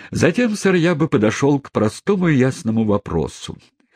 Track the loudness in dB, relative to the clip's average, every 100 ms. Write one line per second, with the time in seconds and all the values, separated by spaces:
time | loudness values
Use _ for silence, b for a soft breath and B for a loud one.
0 | B 0 0 2 -2 0 0 2 2 0
1 | 0 2 0 0 0 0 -2 -2 -2 -2
2 | -4 0 2 2 2 -2 -4 -2 0 0
3 | -2 -4 -4 -8 -14 -16 _ _ _